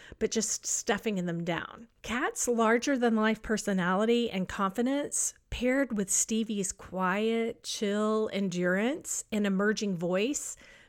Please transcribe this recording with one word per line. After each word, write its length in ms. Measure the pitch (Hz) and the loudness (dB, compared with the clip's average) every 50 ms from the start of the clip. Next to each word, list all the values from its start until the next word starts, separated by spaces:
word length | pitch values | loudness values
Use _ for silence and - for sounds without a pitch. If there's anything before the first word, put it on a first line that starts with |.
| - - - - | -20 -18 -6 -2
but 100 | 226 214 | -2 0
just 340 | - 220 208 - - - - | 0 0 -2 -2 -4 -6 -4
stuffing 520 | - - - - - 208 196 - 226 208 185 175 | -4 -4 -4 0 -2 -2 0 0 -2 -2 -2 -2
them 160 | 180 170 170 170 | -2 -2 -4 -2
down. 460 | 175 170 - - - - - 233 - _ _ - | -2 -4 -4 -6 -10 -14 -18 -20 -20 _ _ -10
Kat's 440 | - 220 247 311 392 466 - - | -6 -4 -2 -2 -2 -2 -2 -2
larger-than-life 960 | 254 240 226 226 214 233 240 233 294 277 247 247 233 226 220 214 220 220 - - | 0 2 4 4 4 4 4 4 2 2 4 4 4 4 4 4 2 2 0 -2
personality 880 | - 220 208 - 208 196 185 170 180 185 196 220 226 240 240 233 - | -4 -2 -2 0 0 0 2 2 2 2 2 4 4 4 4 2 0
and 180 | - 190 185 - | 0 -2 -4 -4
confidence, 880 | - - 196 190 190 233 240 262 277 285 294 - - - - - - _ _ - | -2 -2 -2 0 0 0 0 0 0 0 -2 -2 -2 -2 -2 -2 -4 _ _ -10
paired 460 | - - 233 254 254 277 277 240 233 | -6 -2 0 2 2 2 2 0 0
with 120 | 208 196 - | -2 -2 0
Stevie's 640 | - - - - 226 220 226 214 214 202 190 - | 0 0 0 2 0 0 0 0 -2 -4 -2 -4
quiet, 920 | - - - - - 185 185 180 185 208 220 226 226 226 226 233 233 - - | -6 -8 -12 -10 -4 -2 0 0 2 2 2 0 0 0 0 -2 -4 -8 -8
chill 680 | - - - 226 202 202 214 214 214 220 220 220 - - | -8 -6 -2 -2 0 0 2 2 2 2 0 0 0 -2
endurance 920 | 196 202 190 170 175 180 180 180 196 214 247 302 370 - - - - - - 220 | -2 -2 0 0 0 2 2 2 2 2 0 -2 -2 -6 -6 -8 -8 -6 -4 -2
and 120 | 208 208 | 0 0
emerging 520 | 202 190 190 202 214 214 208 214 208 190 | 2 2 2 2 2 2 0 0 -2 -2
voice, 580 | 160 180 170 185 190 208 269 294 - - - - - - - - - - | -2 0 0 2 2 2 0 -2 -4 -6 -8 -12 -14 -18 -20 -20 -20 -20